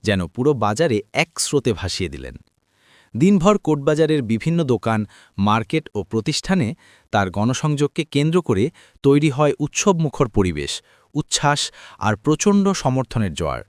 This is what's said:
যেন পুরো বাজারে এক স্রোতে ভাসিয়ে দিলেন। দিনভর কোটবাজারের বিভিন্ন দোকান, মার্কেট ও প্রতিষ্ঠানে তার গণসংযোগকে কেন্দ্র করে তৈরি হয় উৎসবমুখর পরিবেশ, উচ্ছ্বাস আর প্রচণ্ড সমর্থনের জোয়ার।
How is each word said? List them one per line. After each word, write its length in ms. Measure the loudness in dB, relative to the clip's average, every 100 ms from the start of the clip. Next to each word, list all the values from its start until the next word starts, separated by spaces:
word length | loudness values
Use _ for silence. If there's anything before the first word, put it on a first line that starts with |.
যেন 240 | 0 -2 -2
পুরো 280 | -2 0
বাজারে 480 | 0 0 0 0 0 -2
এক 280 | -4 -4 -4
স্রোতে 320 | -2 -2 0
ভাসিয়ে 380 | -2 -4 -6 -8
দিলেন। 260 | -8 -14 -16 _ _ _ _ _ _ _ 2
দিনভর 420 | 4 6 4 2
কোটবাজারের 640 | 0 0 2 2 2 2
বিভিন্ন 420 | 0 -2 0 0
দোকান, 420 | 0 0 0 -2 -4 -10 _ -2
মার্কেট 500 | 2 2 0 -4 -4
ও 80 | -10
প্রতিষ্ঠানে 720 | -4 -4 -2 -4 -2 0 0 -6 _ _ _
তার 200 | -2 0
গণসংযোগকে 720 | 0 -2 0 -2 0 -2 -2
কেন্দ্র 380 | -4 0 2 0
করে 280 | 0 0 0 -4 _ _
তৈরি 280 | 2 4 2
হয় 220 | 2 0 0
উৎসবমুখর 680 | -4 -2 0 2 -2 -2 -2
পরিবেশ, 540 | 2 0 -2 -6 -8 _ _ _
উচ্ছ্বাস 580 | -8 -4 0 0 0 -2 -10 -20 -6
আর 180 | -4 -2
প্রচণ্ড 560 | 0 0 2 4 2
সমর্থনের 600 | 0 0 -2 -2 -4 -4
জোয়ার। 280 | -4 -4 -6